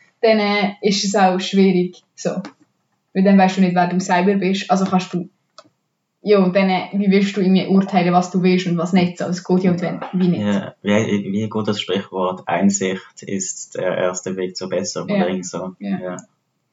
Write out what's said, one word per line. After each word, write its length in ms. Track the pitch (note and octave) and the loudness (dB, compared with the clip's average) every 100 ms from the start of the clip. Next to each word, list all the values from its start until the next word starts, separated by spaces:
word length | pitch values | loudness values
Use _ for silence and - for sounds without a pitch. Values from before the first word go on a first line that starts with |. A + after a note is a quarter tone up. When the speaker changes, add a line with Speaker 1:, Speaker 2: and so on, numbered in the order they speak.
| _ _ | _ _
Speaker 1:
Dann, 180 | A3+ G#3+ | 4 4
äh, 340 | G3+ G#3 G3+ - | 2 0 -2 0
ist 220 | G3+ - | 0 0
es 100 | G3 G#3+ | 0 2
auch 220 | F#3 F#3 | 2 2
schwierig, 600 | - G3 F#3+ F3+ F3 - _ - | 0 4 4 4 0 -6 _ -10
so. 140 | - F#3+ - - _ _ _ _ _ | -6 -6 -8 -16 _ _ _ _ _
Weil 100 | F#3+ G3 | 0 4
dann 120 | G3 | 6
weisst 200 | F#3 F#3+ | 4 4
du 40 | |
nicht, 140 | F#3 F3 | 2 2
wer 120 | F3 | 0
du 120 | F3+ | -2
selber 360 | - F3+ F#3+ G3 | 0 0 2 0
bist, 340 | F3+ G3 - | 0 -2 0
also 140 | F#3+ F#3 | 0 2
kannst 280 | F3+ - | 0 -2
du, 140 | F3 - _ _ - - _ _ _ _ _ | -6 -8 _ _ -20 -20 _ _ _ _ _
ja, 160 | G3+ G3+ | 2 4
und 180 | F#3 G3 | 4 2
dann, 140 | F#3+ | 0
äh, 140 | F#3 - | 0 -2
wie 180 | G3+ G3+ | -2 2
willst 240 | G3 G3 G#3 | 2 0 0
du 60 | |
irgendwie 240 | F#3 F#3+ - | 2 2 4
urteilen, 460 | G3 G3 F#3 F3 | 2 2 0 2
was 180 | F3 F3+ | 2 0
du 100 | F#3 | 0
willst 260 | F#3 F#3 F3+ | 2 2 0
und 100 | E3+ | -2
was 160 | F3 | 0
nicht, 240 | F#3 F3 - | 2 2 -2
so. 80 | - | -6
Es 180 | F3+ | -6
geht 200 | - F#3 | 0 0
ja 100 | F#3 | 2
dann 320 | E3+ E3 F3+ - | 0 -2 -6 -6
wie 160 | F#3 F3+ | 0 0
nicht. 100 | C3 | 0
Speaker 2:
Ja, 340 | G#2 G2 - - | 0 -2 -4 -8
wie, 440 | G2+ G#2 G#2+ G2+ F#2+ | -2 0 0 -2 -2
wie 200 | G2+ A2 | -4 -4
geht 180 | A2 G#2 | -4 -4
das 140 | G2+ | -4
Sprichwort, 680 | - F#2+ - F#2 F#2 F#2 - | -4 -4 -4 -4 -4 -4 -4
Einsicht 760 | F2 G2+ F#2+ F#2 F#2 - - | 0 2 2 -2 -4 -10 -18
ist 520 | - G2 - - - F2+ | -10 -8 -8 -12 -12 -6
der 220 | F2+ F2+ | -4 -2
erste 400 | F2+ F#2 F#2+ F#2 | -2 -4 -6 -6
Weg 180 | F#2 - | -6 -8
zur 140 | F#2 | -6
Besserung 400 | F#2 G2 D#2+ F#2 | -6 -4 -6 -4
Speaker 1:
Ja. 60 | G2+ | -2
Speaker 2:
oder 120 | F3+ | -2
irgend 200 | F#2+ F2+ | -4 -8
so. 260 | F2 F#2 - | -10 -10 -10
Speaker 1:
Ja. 200 | G2+ F#2 | -8 -8
Speaker 2:
Ja. 180 | F2+ F#2 - _ _ _ _ | -8 -12 -16 _ _ _ _